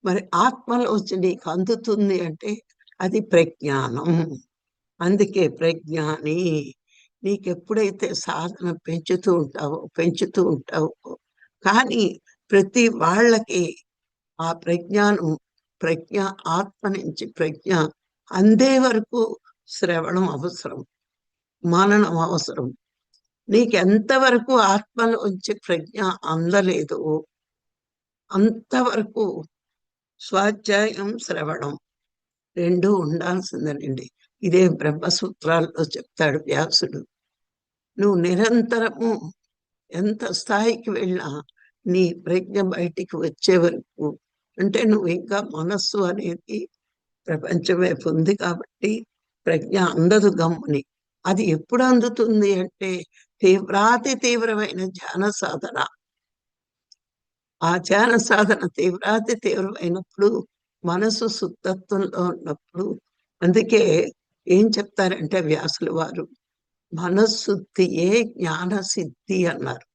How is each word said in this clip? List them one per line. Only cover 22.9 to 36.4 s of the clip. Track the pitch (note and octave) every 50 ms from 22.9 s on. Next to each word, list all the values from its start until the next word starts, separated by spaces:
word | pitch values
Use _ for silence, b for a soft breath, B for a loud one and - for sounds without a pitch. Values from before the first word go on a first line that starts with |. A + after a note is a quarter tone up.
| _ _ _ _ _ _ _ _ _ _ _ -
నీకెంతవరకు | G3+ A3+ A#3+ A3+ G#3 F#3 F3 F#3 G3+ A3 G#3+ G#3 C4+ C4 C4 C4 A#3+ A#3+ A#3 B3 C4 A#3+
ఆత్మలోంచి | G#3+ G3 G3 G#3 G#3+ _ _ A#3 A#3 A3+ A#3 - - G#3 F#3+ F#3 - - G#3
ప్రజ్ఞ | G#3 _ - F3 E3 D#3+ - _ - F#3+ F#3+ F3 - -
అందలేదో | - D#3+ D#3+ E3 E3+ F#3 G3+ F#3+ F3+ F3 D3+ D3+ C#3+ E3+ - - D#3 D#3 D#3 D#3 _ _ _ _ _ _ _ _ _ _ _ _ _ _ _ _ _ _ _ _ _ -
అంతవరకు | G3 G3+ A3+ A3+ A3+ - _ - B3+ B3+ B3 - A3+ G#3 - - - A3 F#3+ E3 E3+ D#3 _ _ _ _ _ _ _ _ _ _ _ _ _ _ _
స్వాధ్యాయం, | - - - F#3+ G3 G#3 G#3+ G3+ _ - G3+ G3+ G#3+ A3 - - G3 G3+ A3+ A#3
శ్రవణం | - - F3+ E3 D3+ D3 D#3+ - - C#3+ - - _ _ _ _ _ _ _ _ _ _ _ _ _ _ _
రెండూ | F3 F3 F3 F3+ F3+ F3 G3 G#3
ఉండాల్సిందేనండి. | F#3+ E3+ D3 D#3 E3+ E3 E3+ F3+ F#3 F#3 - - - - D#3 C#3+ C#3+ D3 C#3+ C3+ B2+ - - _ _ _ _ _ _ -
ఇదే | F#3 E3 F3+ F#3 F3+
బ్రహ్మసూత్రాల్లో | D#3 - - D#3 D3 D#3 F3 G3 F3 - - - - _ - D#3 E3 E3+ D#3+ E3 - - D#3+
చెప్తాడు | D3 - D3+ - _ _ - D#3+ D3+ C3
వ్యాసుడు. | A#2+